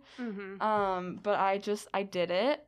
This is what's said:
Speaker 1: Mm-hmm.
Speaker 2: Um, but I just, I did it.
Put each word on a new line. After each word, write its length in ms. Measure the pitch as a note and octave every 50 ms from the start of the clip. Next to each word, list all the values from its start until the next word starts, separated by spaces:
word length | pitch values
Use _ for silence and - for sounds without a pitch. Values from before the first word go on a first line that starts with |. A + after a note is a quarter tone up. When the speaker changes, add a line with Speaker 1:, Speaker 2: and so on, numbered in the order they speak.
| - - - -
Speaker 1:
Mm-hmm. 420 | A#3+ A3+ G3 G3+ G3 F#3+ G3 F#3+
Speaker 2:
Um, 600 | G#3 G#3+ G#3+ G#3 G3+ F#3+ F#3+ F3+ F3+ F3+ F3 F3+ -
but 160 | G#3 G3+ -
I 180 | F#3+ G3 G3
just, 300 | G3+ - G#3 G#3 G#3 - - -
I 100 | G3 G3+
did 280 | G3 - F3+ E3+ E3+
it. 360 | F3 F#3 A3+ C#4 D4 - -